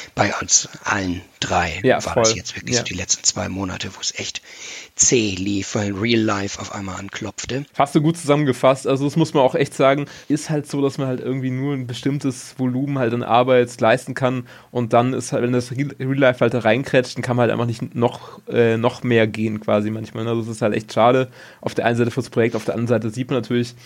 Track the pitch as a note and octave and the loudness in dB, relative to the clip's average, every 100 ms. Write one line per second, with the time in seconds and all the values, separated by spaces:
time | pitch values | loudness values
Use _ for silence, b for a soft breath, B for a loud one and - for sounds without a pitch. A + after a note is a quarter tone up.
0 | B - G2+ - F2+ - - - - G#2 | B -2 -2 -2 0 0 0 -8 -4 -2
1 | F#2 F2+ - _ - F#2 F2 D#2+ B2+ A2+ | -2 -4 -8 _ -2 0 0 0 2 2
2 | - - A2+ A2+ - - - A#2+ - F2+ | 0 2 2 2 -6 -10 -2 -2 -2 -6
3 | F#2 - - G2 F#2+ F#2 F#2+ F#2 G2 - | -4 -2 0 -2 -4 -4 -6 -6 -10 -8
4 | - - - - B B B B B - | -8 -6 -8 -10 B B B B B 0
5 | - B2+ G#2+ F#2 G2 G2+ - A2+ G#2 F#2+ | 4 4 2 -2 -2 -2 -2 -2 -2 -2
6 | A#2 A#2 G#2+ G2+ G2+ - G2 G#2 F#2+ F#2 | 2 2 2 0 -4 -6 -10 -10 -8 -10
7 | G2 - G#2 - - B2+ C#3+ - C#3 E3 | -12 -10 -10 -10 -8 -6 -4 -2 0 2
8 | D#3 E3+ C#3+ D3 C#3+ A#2+ C3 C3+ - C3+ | 2 0 2 2 2 2 2 2 0 0
9 | C#3+ E3 D#3 D3+ C3 - C#3 - C3+ C#3+ | 0 0 2 4 4 2 -2 2 4 4
10 | C#3+ B B D3+ - D3+ C#3 C#3+ C#3 C#3+ | -2 B B -4 -2 -4 -2 -2 0 0
11 | C3 B2+ B2 C3+ C3 B2+ C#3+ C#3 B2 A#2+ | -4 -4 -4 -4 -2 -2 -2 -4 -6 -4
12 | C3+ C#3 C#3 B2 - - B2+ B2 C#3+ C3+ | -2 -2 -2 -4 -10 -4 -2 0 -2 0
13 | A2+ A#2+ - A#2 B2+ B2+ A#2+ - A#2 A#2+ | 0 0 2 2 4 4 2 2 2 2
14 | - B2 B2+ B2+ B2 B B B2 A#2+ A#2+ | 0 -2 -2 -2 -8 B B -4 2 4
15 | B2+ B2 - C3 A#2+ B2 B2 B2 C#3+ - | 4 0 -2 -2 0 0 -2 -4 -6 -4
16 | C3 C3+ C3 B2 A#2+ A#2+ A2 A#2+ C#3 C3 | -4 2 2 4 2 2 2 2 2 0
17 | B2 - B2 B2 A2+ A2+ A#2+ A#2 B2 B2 | 0 -4 -2 2 2 2 -2 -4 -6 0
18 | A#2 - - - - A#2 A#2 A2+ A#2 - | 0 -2 -14 -18 -2 2 4 4 0 0
19 | B2 A2+ A2 A2 A2 G#2+ - G#2+ G#2+ A2 | 2 4 4 2 -2 -2 0 2 0 -4
20 | A2 A2+ A2+ A#2 A2+ A2+ A2 G#2+ - A2+ | -8 -6 -4 -2 -4 -2 0 0 -2 4
21 | A#2 C3 B2+ B B B - - A2+ A#2+ | 6 6 2 B B B -6 0 2 2
22 | A#2 - - - A2+ A2 - G2+ A#2 A#2 | 0 -2 -2 0 0 0 -2 -2 0 0
23 | A#2 A#2 B2 C3 G#2+ A#2+ A#2+ B | 0 -6 -2 -2 0 0 -2 B